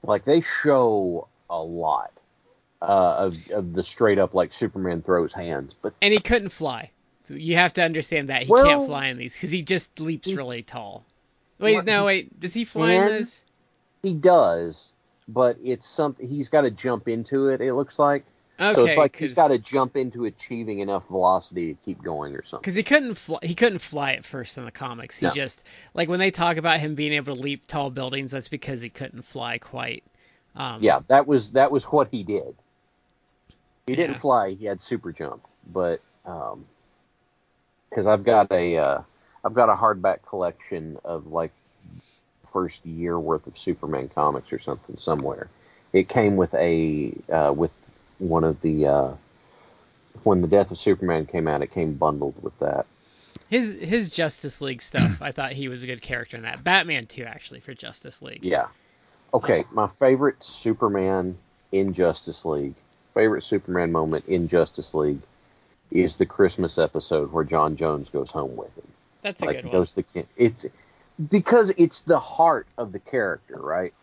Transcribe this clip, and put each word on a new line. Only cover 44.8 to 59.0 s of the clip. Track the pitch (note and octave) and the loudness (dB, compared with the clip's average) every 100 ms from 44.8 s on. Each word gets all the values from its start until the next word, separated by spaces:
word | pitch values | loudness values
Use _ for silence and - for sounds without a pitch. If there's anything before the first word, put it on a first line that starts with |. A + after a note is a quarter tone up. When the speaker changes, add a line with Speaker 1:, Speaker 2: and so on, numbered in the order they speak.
| - - | -10 -10
Speaker 1:
somewhere. | - D2+ C#2 C2+ - _ _ _ _ | -4 -2 -2 -8 -12 _ _ _ _
It | F#2+ F#2+ | 0 2
came | - G#2+ G2 | 2 4 4
with | F2+ | 2
a, | - E2+ E2 D#2+ D2+ C#2 - - | 2 2 2 0 -2 -4 -8 -2
uh, | D#2+ D2 C#2+ | 0 2 2
with | E2 _ _ _ _ _ | -2 _ _ _ _ _
one | F#2 E2 | 0 2
of | D#2+ D2 | 2 0
the, | D#2+ D2+ D2 | 0 2 4
uh, | C#2+ C2 C#2 _ _ _ _ _ _ _ _ _ - | 4 2 -4 _ _ _ _ _ _ _ _ _ -2
when | - F#2+ | 2 4
the | E2+ | 6
Death | G2 G2 | 4 4
of | F2 | -2
Superman | - F#2 F#2 E2 D#2 | 0 0 0 -2 -2
came | F2 D#2+ | -4 -2
out, | D2+ | -2
it | C#2+ | -4
came | - D#2+ | -2 -4
bundled | C#2+ D#2 D2 C#2+ C2+ | 0 0 0 -6 -6
with | - - | -14 -6
that. | C#2+ C#2 - _ _ _ _ - _ | -4 -2 -6 _ _ _ _ -20 _
Speaker 2:
His, | A#3 A3+ F#3+ | -2 -2 -6
his | F3 A#3 F#3+ | -4 -2 -2
Justice | - D#3+ - C#3+ - | -4 -4 -4 -12 -10
League | C#3 B2+ | -10 -10
stuff, | - C3+ E3 F2 | -8 0 0 0
<clears throat> | |
I | D3 | -8
thought | C3+ C3+ | -8 -8
he | C3+ C3+ | -6 -8
was | B2 | -8
a | B2+ | -10
good | B2 | -12
character | - B2 A#2 A#2 | -8 -8 -8 -12
in | |
that. | A2+ - | -12 -6
Batman | C#3+ F#3+ E3+ D3 A2+ | 2 2 2 -4 -6
too, | - | -14
actually, | A#2 A2 - C3 | -14 -14 -18 -20
for | - | -18
Justice | C3 - - C2+ - | -16 -16 -16 -18 -18
League. | - - | -18 -10
Speaker 1:
Yeah. | F#2 D2+ B1 _ _ _ | -2 -2 -2 _ _ _